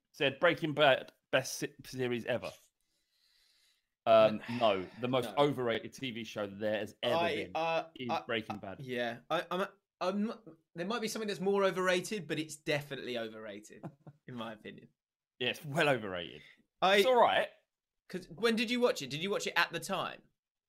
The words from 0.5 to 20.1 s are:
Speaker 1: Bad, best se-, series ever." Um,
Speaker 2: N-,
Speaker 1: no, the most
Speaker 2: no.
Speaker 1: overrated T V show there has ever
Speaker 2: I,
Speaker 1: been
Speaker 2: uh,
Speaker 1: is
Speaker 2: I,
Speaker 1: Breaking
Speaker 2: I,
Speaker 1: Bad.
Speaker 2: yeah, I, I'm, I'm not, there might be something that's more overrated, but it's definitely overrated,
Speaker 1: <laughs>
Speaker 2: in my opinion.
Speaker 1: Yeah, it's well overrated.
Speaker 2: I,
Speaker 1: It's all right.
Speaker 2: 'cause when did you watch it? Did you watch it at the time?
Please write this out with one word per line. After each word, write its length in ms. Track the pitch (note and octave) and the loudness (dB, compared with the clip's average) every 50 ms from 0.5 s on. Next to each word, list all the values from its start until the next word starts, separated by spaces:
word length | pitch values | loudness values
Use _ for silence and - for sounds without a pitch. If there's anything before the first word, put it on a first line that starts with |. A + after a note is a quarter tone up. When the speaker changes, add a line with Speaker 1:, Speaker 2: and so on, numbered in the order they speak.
| E3 C#3 E3+ D#3 C#3+ | 2 2 -2 -2 2
Speaker 1:
Bad, 380 | C#3+ D3+ C#3 C3 - - - - _ _ - | 4 6 6 6 6 2 -8 -18 _ _ -2
best 280 | - C3+ B2+ - - - | 0 0 0 -2 -6 -8
se-, 140 | C#3+ C3 - - - | -8 -8 -10 -12 -18
series 400 | - - B2+ B2+ A#2+ A#2+ A#2 G#2 | -12 -8 -4 -2 -2 -2 -2 -2
ever." 240 | - B2 A2 F2+ E2 - - _ _ _ _ _ _ _ _ _ _ _ _ _ _ _ _ _ _ _ _ _ _ _ _ _ _ _ _ - A#2 | -2 -4 -2 -4 -6 -12 -12 _ _ _ _ _ _ _ _ _ _ _ _ _ _ _ _ _ _ _ _ _ _ _ _ _ _ _ _ 2 6
Um, 340 | A2+ A2 A2 G#2+ G#2+ G2+ - - | 8 8 8 8 6 2 -6 -6
Speaker 2:
N-, 80 | A#2+ A#2+ | -2 2
Speaker 1:
no, 260 | A#2+ A2 G2+ F#2+ F2+ F2 - - | 2 4 2 2 0 -6 -8 -6
the 60 | A#2+ B2 | -4 0
most 220 | B2+ C3 A#2+ A2+ G2+ C#3+ | 0 0 0 0 2 2
Speaker 2:
no. 60 | D3 | 2
Speaker 1:
overrated 500 | D3 C3+ B2 B2+ A#2 A2+ A2 - A2 - | 2 2 0 -2 -2 -2 -2 -4 -8 -14
T 160 | - C3+ C3 | -10 -10 -10
V 120 | A2 A#2 A2+ | -8 -8 -10
show 240 | A2 - A2+ G#2 G2+ | -10 -8 -6 -6 -6
there 320 | G2 G2 G#2+ G#2+ G#2+ G#2 | -6 -4 -2 -2 0 -2
has 160 | G#2+ A2 - - - | -2 -6 -8 -4 -2
ever 120 | A#2+ A#2+ | 0 0
Speaker 2:
I, 200 | E3 E3+ E3+ D3 | 2 0 0 -2
Speaker 1:
been 160 | D#3+ - F2+ - | -4 -6 -6 -4
Speaker 2:
uh, 300 | D#3 D#3+ E3 E3 E3 D#3+ - - | -4 -2 0 -2 -2 -4 -6 -10
Speaker 1:
is 140 | - C3 A#2+ | -10 -6 -4
Speaker 2:
I, 120 | D#3 D#3+ - | -4 -4 -4
Speaker 1:
Breaking 300 | - A#2+ A2+ G#2+ - - | -2 -4 -4 -2 -4 -10
Speaker 2:
I, 100 | G#2 G2+ | -10 -10
Speaker 1:
Bad. 120 | G2 F#2+ - | -12 -12 -12
Speaker 2:
yeah, 380 | C#3 B2+ B2 A#2+ A#2+ A#2 A#2 B2 - - | -10 -8 -4 -4 -4 -4 -6 -8 -6 -4
I, 140 | D3+ E3+ F3 - | -4 -4 -2 -4
I'm, 160 | F3 F3+ G3 - - _ _ _ _ - | -4 -4 -4 -4 -6 _ _ _ _ -6
I'm 240 | E3+ F#3 F#3+ G#3 G#3 A3+ | -4 -2 -2 -2 -2 -4
not, 120 | - - - - - _ _ _ - | -6 -10 -14 -20 -20 _ _ _ -10
there 100 | E3 F3 | -8 -6
might 160 | F#3+ A#3 A#3+ | -4 -4 -4
be 80 | A3 G#3+ | -4 -4
something 180 | - A3 A3 G#3 | -4 -4 -6 -6
that's 140 | G3 D3+ | -4 -2
more 240 | F3+ G3 G3+ G3+ G3 | 0 0 2 4 4
overrated, 600 | F#3+ F#3 F#3 F#3 F#3 F#3 F#3 - - A3 G#3+ D#3+ C#3+ | 2 2 2 2 2 2 2 0 -2 -6 -6 -6 -4
but 120 | D#3+ D3 | -4 -4
it's 160 | D#3 D3+ - | -4 -6 -8
definitely 640 | - - - D3+ C#3+ D3 - C#3 - - A#2 B2 A#2 | -10 -4 -2 -2 -2 -2 -6 -10 -10 -8 -6 -6 -6
overrated, 680 | A2+ A2 A2 A2 A2 G#2+ G2+ G#2 G#2+ - - - - D3 - _ - | -6 -8 -10 -12 -12 -12 -14 -14 -16 -18 -20 -16 -16 -16 -16 _ -20
Speaker 1:
<laughs> 220 | - - _ _ - | -20 -20 _ _ -14
Speaker 2:
in 60 | B2+ | -10
my 180 | A#2+ A2 A2+ A2 | -10 -10 -10 -10
opinion. 340 | G#2 - G2+ G2+ - C#3 - _ _ _ _ _ _ _ _ _ - | -12 -14 -16 -16 -16 -20 -20 _ _ _ _ _ _ _ _ _ -2
Speaker 1:
Yeah, 100 | B2 B2 | -2 -2
it's 140 | A2 - - | -2 -2 -6
well 240 | D3+ C#3 D#3+ D#3+ D3 | -6 0 2 4 4
overrated. 520 | C#3 A#2+ G#2+ G2+ F2+ F2+ F2 C2 A#1+ D2 - - - _ _ _ _ - | 2 2 0 -4 -6 -6 -8 -8 -12 -18 -20 -20 -20 _ _ _ _ 0
Speaker 2:
I, 160 | - F#3 G3 G#3 | 2 4 6 6
Speaker 1:
It's 80 | G3+ | 6
all 140 | C4 B3+ A#3+ | 6 8 8
right. 280 | G3+ G#2+ F#2+ - G#3+ - - _ _ _ _ _ _ _ _ _ _ - | 8 6 6 4 2 0 -4 _ _ _ _ _ _ _ _ _ _ -12
Speaker 2:
'cause 180 | - F#3 F3+ - E3 D#3+ | -12 -12 -10 -12 -8 -2
when 180 | G3+ A#3 A3+ | 0 2 2
did 160 | G#3+ B3 A3 | 2 0 0
you 80 | B3 B3 | 0 2
watch 220 | A#3+ A#3 - - | 2 2 2 0
it? 80 | D3 B2+ | -4 -6
Did 120 | B2+ D3+ | -6 -4
you 80 | E3 G3 | -2 -2
watch 160 | G3+ F3 - | -2 -2 -2
it 80 | G3 - E3+ | -2 2 2
at 140 | E3+ - - | 2 2 0
the 60 | E3+ | -6
time? 380 | - - G3 E3+ C#3+ G2+ | -6 -4 -4 -2 -4 -4